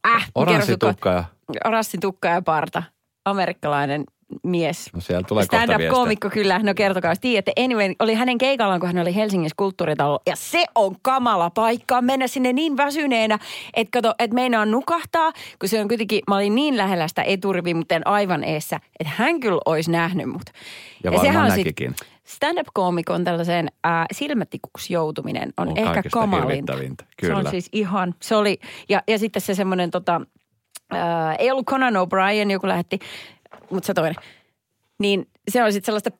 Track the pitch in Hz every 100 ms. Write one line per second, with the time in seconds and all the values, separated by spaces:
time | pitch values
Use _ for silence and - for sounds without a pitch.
0 | 220 233 - - 156 175 - 117 110 98
1 | 95 90 85 _ - - - 220 220 185
2 | 196 185 180 175 175 156 147 165 165 _
3 | _ _ 196 202 175 180 151 143 143 147
4 | - _ _ - 180 175 156 165 - 87
5 | - 90 90 208 190 226 233 220 82 254
6 | 240 214 202 214 196 180 208 185 196 185
7 | 175 175 254 220 - - 254 226 196 -
8 | 220 220 247 240 262 269 202 180 180 180
9 | 175 190 214 190 156 - 196 185 165 147
10 | 143 143 - 160 - 339 339 233 196 185
11 | 269 262 240 196 170 220 226 233 - 247
12 | 247 269 254 277 254 247 320 269 285 294
13 | 285 233 220 214 - - - - 220 247
14 | 226 - 233 240 254 233 214 226 - 339
15 | - 330 320 - - - 190 220 202 233
16 | 208 214 - 196 202 226 302 240 190 180
17 | 160 - - 190 196 185 175 165 160 165
18 | - 208 202 160 135 156 - 156 _ -
19 | 156 147 254 339 240 175 - 160 165 170
20 | 170 180 - - - - - - - -
21 | 90 87 - - 104 92 80 - 64 -
22 | - _ - - 294 349 294 - 180 175
23 | 165 175 180 170 170 175 160 _ 165 165
24 | 165 - 285 247 156 - - - - 175
25 | 156 - - - - - 170 160 220 170
26 | - 233 214 175 147 147 131 67 - 135
27 | - - 90 80 78 180 175 214 196 196
28 | 180 175 - 214 208 185 - - - 196
29 | - 220 214 196 - 190 190 185 175 180
30 | 180 165 160 _ _ _ _ - _ -
31 | 170 170 160 156 240 269 - 269 254 202
32 | 175 190 190 214 202 190 190 180 175 190
33 | - - - - - - - 185 - 175
34 | 160 165 - - _ _ _ _ _ _
35 | 208 294 - _ - 247 220 202 226 214
36 | -